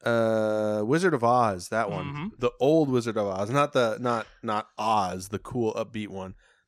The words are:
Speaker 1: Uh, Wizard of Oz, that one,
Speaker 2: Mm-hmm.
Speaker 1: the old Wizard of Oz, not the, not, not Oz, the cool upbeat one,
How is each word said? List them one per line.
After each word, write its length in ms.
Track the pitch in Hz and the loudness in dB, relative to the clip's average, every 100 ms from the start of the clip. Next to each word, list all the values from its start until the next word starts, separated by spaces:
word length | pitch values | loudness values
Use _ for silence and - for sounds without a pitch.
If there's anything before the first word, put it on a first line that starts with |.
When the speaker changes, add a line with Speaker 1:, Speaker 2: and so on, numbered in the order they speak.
Speaker 1:
Uh, 800 | - 117 113 110 107 107 107 107 | -2 2 2 2 0 0 0 0
Wizard 300 | 107 156 185 | 0 2 2
of 100 | 147 | 2
Oz, 440 | 120 123 117 92 85 | 4 4 2 0 -4
that 220 | 110 107 | -2 -2
one, 140 | 101 90 | -4 -6
Speaker 2:
Mm-hmm. 200 | 143 180 - | -8 -10 -4
Speaker 1:
the 120 | 123 - | -4 2
old 300 | 135 160 147 | 4 4 4
Wizard 260 | 127 117 110 | 2 0 -2
of 100 | 101 | -2
Oz, 220 | 95 104 | -2 0
not 220 | 139 143 | 0 2
the, 240 | 135 117 107 | 2 2 0
not, 260 | 123 117 110 _ | -2 -2 -4 _
not 260 | 113 107 110 - | -4 -2 -4 -4
Oz, 520 | 110 107 95 92 92 | 0 2 0 -4 -8
the 100 | 101 | -10
cool 340 | - 127 110 | -6 -4 -2
upbeat 340 | 107 110 110 104 | -2 -4 -6 -8
one, 260 | 95 92 98 _ _ | -10 -12 -14 _ _